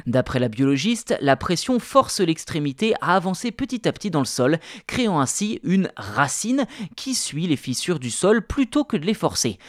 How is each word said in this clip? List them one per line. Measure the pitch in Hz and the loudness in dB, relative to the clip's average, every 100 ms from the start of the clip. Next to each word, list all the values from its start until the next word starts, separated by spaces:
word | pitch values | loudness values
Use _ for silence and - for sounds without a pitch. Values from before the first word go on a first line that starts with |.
| 233 | 0
D'après | 127 123 131 | 0 2 0
la | 120 | 0
biologiste, | 110 135 139 185 233 - - | 2 2 2 2 -2 -2 0
la | 175 - | 4 2
pression | - 170 - 247 | 2 -2 0 -2
force | - 269 - - | 2 2 2 2
l'extrémité | 175 160 - 165 147 131 220 - | 0 0 -2 -2 -2 0 0 0
à | 143 | 2
avancer | 190 180 185 240 | 2 2 -2 -4
petit | - 269 247 - | -4 -6 -2 -2
à | |
petit | - 208 | -2 -2
dans | 160 | 0
le | 127 | 0
sol, | - 127 160 - - - | 2 2 2 -2 -16 -6
créant | - 233 165 | -2 0 2
ainsi | 127 - 214 - | 0 0 -2 -4
une | - 190 185 - | 0 2 2 -4
racine | 98 107 139 - 214 269 254 - 196 - | -6 0 0 0 0 0 0 -4 -12 -10
qui | 262 | -6
suit | 254 - 143 175 | -4 -4 -4 0
les | 139 | 0
fissures | - 120 - 160 | -2 -4 -2 -2
du | 123 | -2
sol | - 185 226 - | 0 4 4 2
plutôt | - 254 294 | -2 0 0
que | - 196 | 0 -2
de | 160 | 0
les | |
forcer. | 208 151 - 120 98 | 0 0 0 -2 -4